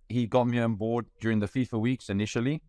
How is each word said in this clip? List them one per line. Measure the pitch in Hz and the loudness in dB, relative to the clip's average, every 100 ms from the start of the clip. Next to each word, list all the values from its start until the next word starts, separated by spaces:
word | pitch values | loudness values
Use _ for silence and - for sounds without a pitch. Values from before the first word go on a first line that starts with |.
| - | -6
he | 117 113 | -2 2
got | 127 120 | 2 2
me | 120 | 2
on | 113 107 | 0 0
board | 110 120 107 - | -2 -2 -4 -4
during | 113 107 | 0 0
the | 104 | 0
fifa | 131 120 113 | -2 -2 0
weeks | 117 131 - | 0 -2 -2
initially, | 101 104 120 120 156 | -2 0 0 -2 -2